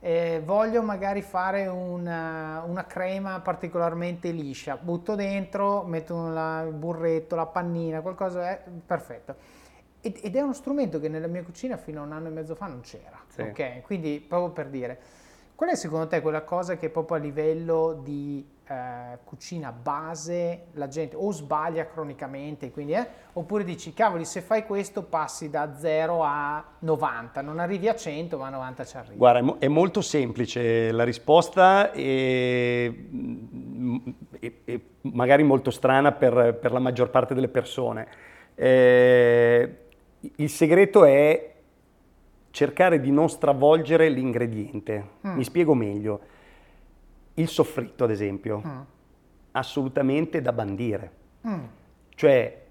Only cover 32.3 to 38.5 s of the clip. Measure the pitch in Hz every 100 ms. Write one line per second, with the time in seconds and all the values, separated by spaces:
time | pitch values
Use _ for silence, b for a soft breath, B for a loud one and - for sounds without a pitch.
32.3 | 127 127 123 123 120 120 117 - 123 -
33.3 | 120 113 120 123 131 123 123 123 - -
34.3 | - 117 - - 120 - _ 135 120 123
35.3 | 139 151 135 131 117 131 131 143 - 131
36.3 | 120 120 117 123 123 127 123 120 - 123
37.3 | 131 127 - 120 - 120 113 110 B B
38.3 | B B